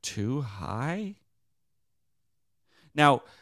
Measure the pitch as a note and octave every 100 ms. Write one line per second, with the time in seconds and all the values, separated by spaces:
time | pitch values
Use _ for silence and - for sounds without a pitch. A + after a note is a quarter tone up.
0 | - - G#2 C#3 B2+ G2+ F2 G#2+ C#3 F3+
1 | G#3 G#3 _ _ _ _ _ _ _ _
2 | _ _ _ _ _ _ _ _ - D3+
3 | D3 C3 - -